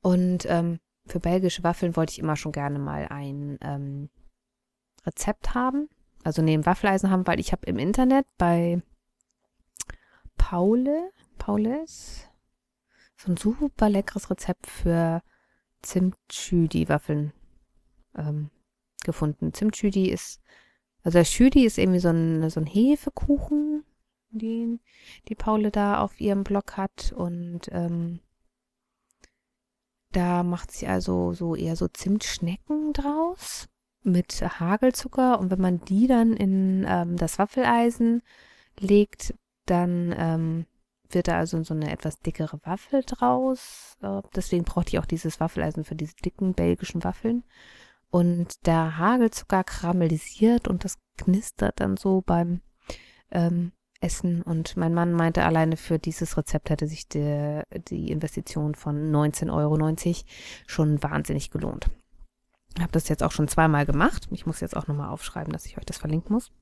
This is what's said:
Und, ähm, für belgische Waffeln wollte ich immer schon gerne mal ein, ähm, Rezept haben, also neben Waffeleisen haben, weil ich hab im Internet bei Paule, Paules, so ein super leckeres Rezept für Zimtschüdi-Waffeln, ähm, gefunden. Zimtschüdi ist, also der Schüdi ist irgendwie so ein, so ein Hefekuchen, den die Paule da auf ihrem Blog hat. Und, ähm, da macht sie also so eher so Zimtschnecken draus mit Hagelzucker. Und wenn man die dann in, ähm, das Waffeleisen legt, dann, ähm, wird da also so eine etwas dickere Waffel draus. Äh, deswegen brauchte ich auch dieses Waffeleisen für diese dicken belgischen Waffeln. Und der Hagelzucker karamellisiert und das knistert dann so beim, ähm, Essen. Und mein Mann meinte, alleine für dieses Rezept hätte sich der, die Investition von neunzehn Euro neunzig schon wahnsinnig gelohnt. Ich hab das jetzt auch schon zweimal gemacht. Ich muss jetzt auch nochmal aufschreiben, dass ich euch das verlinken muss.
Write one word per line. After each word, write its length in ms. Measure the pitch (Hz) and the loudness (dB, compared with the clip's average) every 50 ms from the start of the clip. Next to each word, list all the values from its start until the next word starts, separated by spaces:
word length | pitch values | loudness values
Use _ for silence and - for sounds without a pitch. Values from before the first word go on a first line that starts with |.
Und, 440 | _ 180 180 180 180 180 180 175 - | _ 4 4 4 4 2 0 -2 0
ähm, 340 | - - 170 170 170 170 165 _ _ _ _ _ | 0 0 0 2 0 -4 -6 _ _ _ _ _
für 120 | - - 175 | -8 -8 -4
belgische 440 | - 170 175 185 185 180 - - 170 | 0 2 2 2 2 0 -2 0 0
Waffeln 320 | 170 175 - - 175 170 | 0 0 2 -2 -2 0
wollte 160 | - 160 160 | 0 0 -2
ich 80 | - - | -2 -6
immer 160 | - 156 151 | -2 -2 -2
schon 160 | 147 - 156 | -2 -4 -6
gerne 280 | 147 143 143 143 143 143 | -6 -4 -4 -4 -4 -4
mal 280 | 139 143 147 147 147 - | -6 -6 -6 -6 -8 -8
ein, 480 | - 143 143 139 139 143 143 143 143 - | -10 -10 -10 -10 -8 -8 -8 -10 -10 -10
ähm, 480 | - 143 143 139 143 139 139 139 143 147 _ _ - - _ _ _ _ _ _ _ _ _ _ _ _ _ _ _ | -8 -8 -8 -6 -8 -8 -8 -10 -12 -14 _ _ -20 -20 _ _ _ _ _ _ _ _ _ _ _ _ _ _ _
Rezept 480 | - - - - - 214 _ - - - | -8 -8 -4 -4 -4 -4 _ -2 -2 0
haben, 360 | 247 247 262 262 285 302 302 _ _ _ _ _ _ - | 0 0 0 0 -2 -4 -4 _ _ _ _ _ _ -6
also 180 | 165 151 - | -2 0 2
neben 240 | 160 160 156 156 151 | 4 4 4 4 2
Waffeleisen 440 | 170 185 - - 202 190 190 - 190 | 2 0 2 2 0 2 2 2 2
haben, 180 | 190 185 185 | 2 2 2
weil 120 | - 165 - | 0 0 0
ich 120 | - - | 0 -2
hab 140 | - - - | -4 -4 -2
im 140 | - 180 98 | -4 -4 -2
Internet 460 | 127 175 214 - 262 254 269 269 269 _ _ | 0 0 2 2 4 4 4 4 2 _ _
bei 440 | _ 180 175 170 170 170 170 170 175 - _ _ _ _ _ _ _ _ _ _ _ _ _ _ _ _ _ _ - - _ - _ _ _ _ _ _ - _ | _ 2 2 4 2 2 0 -2 -2 -4 _ _ _ _ _ _ _ _ _ _ _ _ _ _ _ _ _ _ -14 -14 _ -14 _ _ _ _ _ _ -20 _
Paule, 760 | - - - - 180 180 196 220 247 254 277 294 320 349 370 _ _ _ _ _ | 2 2 2 4 2 2 4 4 2 2 0 0 -2 -2 -6 _ _ _ _ _
Paules, 920 | - - - 208 208 214 226 254 294 320 320 - - - - - - - _ _ _ _ _ _ _ _ _ _ _ _ _ _ _ _ _ _ | -10 -4 -2 0 0 0 0 -2 -4 -6 -10 -14 -20 -18 -16 -18 -18 -18 _ _ _ _ _ _ _ _ _ _ _ _ _ _ _ _ _ _
so 140 | _ - 190 | _ -4 -4
ein 60 | 175 | -4
super 520 | 170 - 208 240 - 302 277 - - 220 214 | 0 0 -2 0 0 -2 -4 0 2 2 4
leckeres 400 | 208 196 202 - - 196 - - | 4 2 0 -2 -6 -8 -6 -6
Rezept 380 | 185 - - - 180 _ - | -6 -6 -4 -6 -6 _ -8
für 560 | - - - - 170 170 165 170 165 165 170 - _ _ _ _ _ _ _ _ _ _ _ | -18 -10 -2 0 0 2 2 2 2 0 -2 -6 _ _ _ _ _ _ _ _ _ _ _
Zimtschüdi-Waffeln, 1500 | - - - 190 185 185 185 _ _ _ - - - - 175 175 165 160 - 165 160 156 147 151 - - 151 147 151 151 - _ - _ _ _ _ _ _ _ _ _ _ _ _ _ _ | -16 -4 0 0 0 0 -2 _ _ _ -14 -12 -6 0 2 2 2 2 2 0 2 2 0 0 0 -2 -4 -2 -2 -6 -8 _ -20 _ _ _ _ _ _ _ _ _ _ _ _ _ _
ähm, 360 | - 151 147 147 151 147 147 _ _ _ _ _ _ _ _ _ - - | -8 -6 -6 -6 -6 -8 -10 _ _ _ _ _ _ _ _ _ -10 -8
gefunden. 500 | - 160 - 160 151 151 _ - 156 - | -6 -4 -2 -2 -4 -2 _ -6 -6 -4
Zimtschüdi 560 | - 208 214 208 - - 202 190 196 185 185 | 0 -2 -2 0 0 -2 0 2 2 0 0
ist, 320 | - 180 - - - _ _ _ - _ _ _ _ _ _ _ _ _ _ | 0 -4 -8 -12 -16 _ _ _ -20 _ _ _ _ _ _ _ _ _ _
also 140 | 175 165 | 4 6
der 80 | 175 170 | 6 6
Schüdi 400 | - - - 240 269 - 294 254 | 6 6 6 6 8 8 8 6
ist 120 | 226 - | 6 4
irgendwie 220 | - - 185 185 180 | 4 2 4 4 4
so 100 | 180 175 | 4 4
ein, 400 | 165 165 165 165 165 156 160 160 | 4 4 2 2 2 2 0 0
so 100 | 160 160 | -2 -2
ein 80 | 156 | -4
Hefekuchen, 1160 | 147 - 196 233 262 294 285 - 285 - - - - 285 285 - - 294 294 294 302 302 302 302 _ _ _ _ _ _ _ _ _ | 0 2 4 4 4 4 2 0 -8 -6 -4 0 0 0 0 0 -2 -2 -2 0 -2 -4 -6 -8 _ _ _ _ _ _ _ _ _
den 520 | 226 220 220 226 226 226 233 233 233 233 _ _ _ _ - - - - _ - | -10 -8 -6 -4 -4 -4 -4 -4 -4 -6 _ _ _ _ -20 -20 -20 -20 _ -12
die 60 | 220 | -8
Paule 360 | _ - 220 214 214 208 208 | _ -2 0 2 2 2 0
da 280 | 208 208 202 202 202 - | 0 0 0 2 2 0
auf 200 | - 196 - - | 0 -2 -4 -4
ihrem 240 | - 208 202 196 196 | -2 0 0 0 0
Blog 320 | - 202 202 - - - | 0 -2 -2 -2 -4 -8
hat. 380 | - 190 196 _ - - - - | -6 -6 -6 _ -4 -4 -4 -2
Und, 540 | - 180 175 175 175 170 175 170 170 - - | -2 -6 -6 -6 -8 -8 -8 -10 -10 -12 -8
ähm, 480 | - 175 170 170 170 170 170 170 170 170 _ _ _ _ _ _ _ _ _ _ _ _ _ _ _ _ _ _ _ _ - _ _ _ _ _ _ _ _ _ _ _ _ _ _ _ _ _ | -6 -4 -4 -2 -2 -2 -4 -4 -6 -10 _ _ _ _ _ _ _ _ _ _ _ _ _ _ _ _ _ _ _ _ -20 _ _ _ _ _ _ _ _ _ _ _ _ _ _ _ _ _
da 320 | - 185 180 175 175 175 175 | 0 0 2 2 2 2 0
macht 280 | 175 175 175 - - | 0 -2 -4 -6 -12
sie 160 | - - - | -12 -10 -4
also 460 | - - 185 180 185 180 180 175 175 175 | -2 -2 -2 0 -2 -2 0 0 -2 -2
so 220 | 170 170 165 165 | -4 -4 -4 -4
eher 220 | - 165 160 165 | -2 -2 -4 -2
so 100 | 170 180 | -2 -4
Zimtschnecken 1040 | 175 _ - - 190 202 214 - - - - - 170 185 - _ _ 302 302 311 302 | -4 _ -6 -2 -2 -2 0 -2 -6 -6 -4 -4 -4 -6 -6 _ _ -4 -2 -2 -2
draus 800 | 294 - 277 285 294 311 330 339 359 - - - - - - - _ _ _ _ _ _ _ | -4 -2 -2 -2 -2 -2 -2 -2 -4 -8 -12 -12 -12 -12 -14 -16 _ _ _ _ _ _ _
mit 380 | - 180 175 180 _ - - | 0 2 2 0 _ -4 -4
Hagelzucker. 1000 | - - - - 170 170 196 214 - 254 254 - - - - - 262 254 247 208 | -4 -4 -4 -4 -2 0 0 4 4 2 2 2 -8 -6 0 2 4 4 4 2
Und 120 | 185 180 | 2 0
wenn 100 | 190 185 | 0 2
man 180 | 185 185 180 175 - | 2 2 2 0 -2
die 220 | - 185 202 233 | 0 2 4 6
dann 260 | 254 262 233 226 226 220 | 6 6 6 6 4 4
in, 520 | - 202 190 190 190 190 190 190 190 185 | 2 2 2 2 4 4 2 2 2 2
ähm, 300 | - 185 175 170 170 175 | 2 0 0 0 0 -2
das 240 | 170 170 165 - - | -2 -2 -2 0 0
Waffeleisen 840 | 196 208 - 262 254 240 233 233 233 240 233 - 233 233 233 240 - _ - _ - - - _ _ _ _ | 0 0 2 0 2 4 4 4 4 2 2 2 2 2 2 0 -2 _ -20 _ -20 -20 -20 _ _ _ _
legt, 560 | - 202 190 202 208 208 - - _ - - - - _ _ _ _ _ | -8 2 6 6 6 6 4 -2 _ -8 -8 -8 -8 _ _ _ _ _
dann, 480 | - 185 175 175 180 175 175 175 175 175 | 0 2 2 2 2 0 0 0 -2 -2
ähm, 480 | - 165 165 165 160 165 165 160 165 165 _ _ _ _ _ _ _ _ _ | -2 0 0 0 0 0 0 -2 -4 -6 _ _ _ _ _ _ _ _ _
wird 200 | - 180 175 - | -2 0 2 2
da 80 | 170 | 2
also 260 | 175 165 160 - 165 160 | 2 0 0 -2 -4 -4
so 100 | - 160 | -2 -4
eine 180 | 156 151 151 | -4 -2 -4
etwas 280 | 151 - - 156 - _ | -6 -4 -6 -8 -8 _
dickere 400 | _ 170 - - - - - 151 _ | _ -6 -4 -4 -6 -6 -6 -12 _
Waffel 380 | 160 175 202 - - - 269 254 | -8 -8 -8 -6 0 0 0 0
draus. 880 | - - - - 247 247 254 262 262 262 254 - - - - - - - _ | 0 -4 0 2 2 2 2 2 0 -2 -2 -6 -16 -18 -18 -20 -20 -20 _
Äh, 200 | - 202 196 196 196 - _ | -8 -6 -6 -6 -8 -6 _
deswegen 300 | 190 185 - - 175 170 | -6 -2 0 0 0 0
brauchte 240 | - - - 180 - | 0 0 0 -2 0
ich 100 | - 165 | 0 -2
auch 60 | 165 | 0
dieses 340 | - - 165 - 160 - - | -2 -4 -4 -4 -6 -4 -2
Waffeleisen 460 | 160 165 - - - 156 156 - 156 | -4 -2 -2 -2 -4 -4 -4 -6 -8
für 100 | - 160 | -8 -8
diese 200 | 160 156 156 - | -8 -8 -10 -10
dicken 400 | _ - 185 - - 196 185 185 | _ -6 -6 -4 -2 -2 -2 0
belgischen 500 | - 170 170 175 - - - - 170 165 | 2 2 2 2 0 -2 -6 -6 -4 -4
Waffeln. 400 | 180 185 - - 226 233 240 - _ _ - - - - - - - _ _ _ _ | -4 -6 -4 -2 -2 -2 -2 -4 _ _ -20 -20 -20 -20 -20 -20 -20 _ _ _ _
Und 560 | - 175 175 175 175 175 170 170 - - - | 2 2 4 4 2 0 -2 -4 -6 -2 0
der 320 | - 165 165 165 160 160 | 2 4 4 2 0 -2
Hagelzucker 640 | 160 170 202 240 254 233 220 - - - _ - 190 190 | 0 2 2 4 4 4 2 2 -2 -4 _ 0 0 0
karamellisiert 1040 | - - - - 170 180 180 170 160 160 156 - - - - 214 226 240 240 - | -2 -6 -6 -2 0 2 2 2 2 2 -2 -4 -10 0 4 4 6 6 4 2
und 160 | - 190 180 - | 0 -2 -2 -2
das 140 | 190 - _ _ _ _ | -6 -8 _ _ _ _
knistert 640 | - - - 180 202 226 - - - 208 202 - - | -4 0 2 2 2 0 -4 -4 0 0 0 0 0
dann 160 | 202 196 190 | -2 -2 -2
so 260 | 185 - 190 190 190 | -2 0 0 0 0
beim, 400 | 185 - 175 170 170 175 175 175 - _ _ _ _ - - - - - _ _ _ _ | 2 2 0 0 2 0 -2 -6 -6 _ _ _ _ -16 -16 -16 -16 -20 _ _ _ _
ähm, 400 | - 175 170 170 175 175 175 170 _ _ _ _ _ _ | -2 0 0 2 0 0 -2 -4 _ _ _ _ _ _
Essen. 400 | - 170 - - - 175 170 170 | -4 -4 -4 -2 -2 -2 -2 -2
Und 340 | 175 - 170 160 160 - - | -2 -2 -2 -2 -2 -4 -4
mein 160 | 180 170 165 170 | -2 0 2 2
Mann 200 | 170 170 175 175 | 2 2 2 2
meinte, 320 | 170 165 165 165 180 - | 2 2 2 2 2 2
alleine 320 | 165 160 160 160 160 160 | 4 4 4 4 2 0
für 220 | 160 - - 170 160 | -2 -2 -2 -2 -2
dieses 380 | - 165 160 - 165 - - | -2 -4 -4 -4 -6 -2 -2
Rezept 320 | - 151 - - 151 _ - | -4 -2 0 -2 -4 _ -2
hätte 180 | 156 - - | -2 -2 -2
sich 200 | 170 160 - - | -6 -6 -10 -14
der, 580 | _ - 151 147 147 147 147 147 147 147 151 - _ - 165 170 - | _ -6 -4 -2 -2 -2 -2 -2 -4 -4 -6 -8 _ -12 -12 -10 -8
die 220 | 175 165 160 156 | -8 -6 -4 -4
Investition 640 | 156 156 156 151 - - 151 - - 156 151 151 151 | -4 -4 -4 -4 -6 -8 -10 -6 -6 -4 -4 -4 -4
von 340 | - - 151 147 147 151 156 | -6 -6 -6 -4 -4 -2 2
neunzehn 400 | 151 147 151 151 147 - 156 160 | 2 4 4 2 2 -2 -4 -2
Euro 280 | - - 151 147 156 | 0 0 2 2 2
neunzig 480 | 156 156 156 160 160 - 175 170 - - - - - - - - - - | 2 2 0 0 0 0 -2 -2 -2 -6 -14 -18 -20 -18 -18 -18 -20 -16
schon 340 | - - - 156 151 151 143 | -10 0 0 2 2 2 2
wahnsinnig 480 | - 143 156 151 147 - 151 143 - - | 0 -2 -2 -2 -2 -2 -4 -4 -6 -6
gelohnt. 400 | - 156 151 - - - - - - - _ _ - - - _ _ _ _ _ _ _ _ _ - | -6 -6 -6 -6 -6 -2 -2 -2 -2 -2 _ _ -20 -20 -20 _ _ _ _ _ _ _ _ _ -6
Ich 80 | - 170 | -4 -4
hab 80 | 165 | 0
das 160 | - 175 - | 0 -2 0
jetzt 160 | - 160 - 135 | 0 -2 0 0
auch 80 | 156 | -2
schon 160 | - - 151 | 0 0 -2
zweimal 380 | 147 - - 160 160 151 147 143 | 0 4 4 4 4 4 2 2
gemacht. 420 | 147 - 139 185 - - - - - | 2 2 4 4 2 2 0 -8 -8
Ich 140 | 196 185 - | -10 -6 -6
muss 140 | 170 156 - | -6 -6 -6
jetzt 160 | 165 165 - | -8 -6 -6
auch 120 | - - | -6 -4
nochmal 220 | - 147 147 143 - | -4 -4 -4 -4 -8
aufschreiben, 440 | - 147 - - - - - 156 160 | -8 -10 -10 -10 -10 -8 -8 -6 -8
dass 120 | 160 - | -8 -10
ich 120 | - - | -12 -14
euch 80 | - - | -12 -10
das 120 | - - | -10 -12
verlinken 360 | - - 151 151 160 - - 208 | -8 -4 -2 -2 -2 -2 0 -2
muss. 180 | 233 - - _ _ | -2 -2 -6 _ _